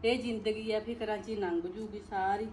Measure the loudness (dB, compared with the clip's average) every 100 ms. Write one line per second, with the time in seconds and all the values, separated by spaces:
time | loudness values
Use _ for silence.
0 | 6 4 2 0 0 0 0 0 0 -4
1 | -2 -2 -2 -2 0 0 -2 -6 -6 -8
2 | -4 0 2 2 -2